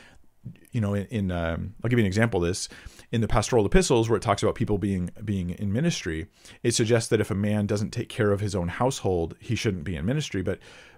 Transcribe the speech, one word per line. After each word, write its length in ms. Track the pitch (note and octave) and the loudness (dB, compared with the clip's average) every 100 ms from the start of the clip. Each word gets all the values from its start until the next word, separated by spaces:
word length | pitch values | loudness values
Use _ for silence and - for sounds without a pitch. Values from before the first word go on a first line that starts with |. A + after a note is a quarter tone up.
| - - - _ B2 - - | -20 -20 -20 _ -18 -18 -8
you 80 | A#2+ | -4
know, 120 | G#2 | -2
in, 140 | G2+ F#2+ | -2 -4
in, 240 | A2+ F#2+ | -4 -2
um, 440 | F2 E2 F2 F2+ - | -2 -2 -4 -6 -6
I'll 60 | A#2 | 0
give 100 | B2 | 2
you 60 | |
an 40 | G#2 | 2
example 340 | F#2 A#2 G2 | 2 2 2
of 60 | E2+ | 0
this. 200 | F#2+ - - - - - | -2 -8 -14 -20 -20 -6
In 120 | A#2+ | -2
the 60 | G#2+ | 2
pastoral 360 | A#2 G#2 B2 | 2 4 2
epistles, 460 | G2 F#3+ F3+ A#2+ A2+ | 6 4 6 4 4
where 60 | G#2+ | 0
it 40 | |
talks 200 | A#2 G#2 | 2 2
about 140 | G#2+ - | 0 0
people 200 | G2+ G2+ | 0 0
being, 340 | G2+ F#2+ F2 - | 0 -2 -4 -6
being 260 | G#2+ G2 F2 | -4 -4 -4
in 220 | F2 G2+ | -4 -2
ministry, 540 | G#2 E3+ E3+ - D#2+ - _ - - | 0 0 -2 -4 -6 -8 _ -20 -4
it 100 | - | 0
suggests 340 | - A2 A#2 - | 2 2 2 4
that 120 | A2+ | 2
if 100 | G#2 | 2
a 40 | |
man 300 | G2 G#2 G#2+ | 0 0 0
doesn't 280 | G#2 G#2+ G#2 | 0 0 -2
take 180 | - - | -6 -6
care 220 | - G#2 | 0 2
of 80 | G2 | 2
his 140 | G#2 | 0
own 140 | F#2 E2+ | -2 -4
household, 680 | - B2 C#3 G2+ F2+ E2 - | -2 -2 0 -2 0 -2 -6
he 160 | - | -4
shouldn't 300 | A2 A#2 F#2 | -2 0 -2
be 120 | D2 E2+ | -4 -4
in 80 | |
ministry, 380 | E2+ D3 C#3+ G2 | -2 -2 -2 -4
but, 160 | F#2 F#2 - - - | -4 -6 -10 -20 -20